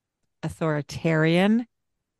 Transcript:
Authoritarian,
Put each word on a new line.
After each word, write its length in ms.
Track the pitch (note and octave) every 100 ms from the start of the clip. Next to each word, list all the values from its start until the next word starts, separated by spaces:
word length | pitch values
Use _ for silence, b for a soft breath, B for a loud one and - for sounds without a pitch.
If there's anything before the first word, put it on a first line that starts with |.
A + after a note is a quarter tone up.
| _ _ _ _
Authoritarian, 1200 | D#3 - D#3+ D3+ C#3+ - E3 D#3+ D#3+ E3+ G3 A3+ B3 _ _ _ _ _